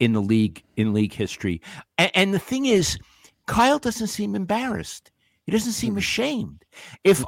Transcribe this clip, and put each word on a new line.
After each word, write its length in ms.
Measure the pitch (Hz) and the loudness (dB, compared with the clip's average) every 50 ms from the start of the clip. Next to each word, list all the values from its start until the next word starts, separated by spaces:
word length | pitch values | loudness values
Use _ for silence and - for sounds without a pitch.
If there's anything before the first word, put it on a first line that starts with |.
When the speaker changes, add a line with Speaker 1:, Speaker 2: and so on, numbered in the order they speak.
Speaker 1:
in 120 | 123 117 113 | 2 2 2
the 80 | 110 | 2
league, 420 | 101 98 113 110 107 98 80 - _ _ - | 2 2 4 4 4 2 0 -6 _ _ -2
in 160 | - 107 110 104 | -2 0 2 2
league 220 | 107 107 98 - | 2 0 0 -2
history. 480 | - 107 90 - - - 98 87 82 - - - - - _ - - | -4 -6 -6 -6 -6 -4 -4 -4 -4 -6 -14 -20 -20 -20 _ -2 0
A-, 160 | 170 190 - | 0 0 2
and 200 | 190 190 196 196 | 2 2 2 2
the 40 | 180 | -2
thing 280 | - - 254 262 277 | -2 -2 -4 -2 2
is, 320 | 262 233 190 165 - - - - _ _ _ _ - _ _ - | 4 4 4 2 2 -2 -6 -10 _ _ _ _ -20 _ _ -10
Kyle 320 | - - 214 240 262 285 294 | -4 2 4 4 4 4 2
doesn't 300 | - 247 214 - 226 196 | 0 -4 -4 -2 -6 -6
seem 260 | - - 208 208 202 | -4 -4 -4 -4 -2
embarrassed. 760 | 208 190 170 202 226 254 262 208 175 - - - - _ _ _ _ _ _ _ _ - | -4 -2 -2 -2 -2 -2 -4 -6 -6 -8 -10 -12 -16 _ _ _ _ _ _ _ _ -6
He 60 | - 175 | 0 0
doesn't 200 | 226 - 247 214 | 0 0 0 -4
seem 220 | - 240 226 202 | -2 -2 -2 -2
Speaker 2:
Mm-mm. 40 | 202 | -2
Speaker 1:
ashamed. 680 | 180 - - - 240 294 294 240 107 76 73 - _ _ _ - - - - - - | -2 -2 -2 -2 -2 -2 -2 -4 -6 -8 -10 -16 _ _ _ -20 -20 -20 -14 0 4
If 160 | 190 190 139 | 4 4 4
Speaker 2:
Mm-mm. 40 | 135 | 4